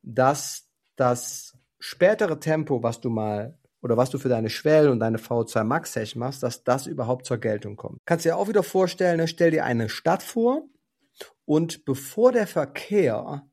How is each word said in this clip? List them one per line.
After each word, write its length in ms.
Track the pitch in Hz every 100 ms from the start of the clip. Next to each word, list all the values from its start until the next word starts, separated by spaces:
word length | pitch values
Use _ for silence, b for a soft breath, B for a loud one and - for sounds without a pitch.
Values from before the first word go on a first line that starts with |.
dass 680 | - 117 131 143 - - _ _ _ _
das 640 | 127 123 - - - _ _ _
spätere 600 | - - 180 214 214 151
Tempo, 420 | - 156 151 131
was 180 | 117 120
du 100 | 127
mal 480 | 113 107 104 110 - _ _
oder 140 | 123 117
was 140 | 131
du 80 | 135
für 100 | 131
deine 220 | 117 113
Schwellen 420 | - 151 156 147
und 80 | 120
deine 200 | 113 110
V 260 | - 120 113
zwei 180 | 120
Max 300 | 110 151 -
Session 260 | - 107 120
machst, 240 | 127 135
dass 200 | 123 117
das 240 | - 131 -
überhaupt 380 | 147 117 127 -
zur 120 | 123
Geltung 380 | 117 104 104 104
kommt. 240 | - - -
Kannst 200 | 170 165
dir 100 | 170
auch 120 | 202
wieder 140 | 208
vorstellen, 540 | 180 190 185 - 180 170
ne? 100 | 165
Stell 240 | 165 170
dir 120 | 156
eine 240 | - 120 110
Stadt 360 | - - 190
vor 400 | - 233 233 277 294 _ _ _ _ B B B -
und 400 | 151 165 - -
bevor 460 | 135 - - 240
der 160 | 240 208
Verkehr 1000 | - 139 - - 208 151 110 139 143 -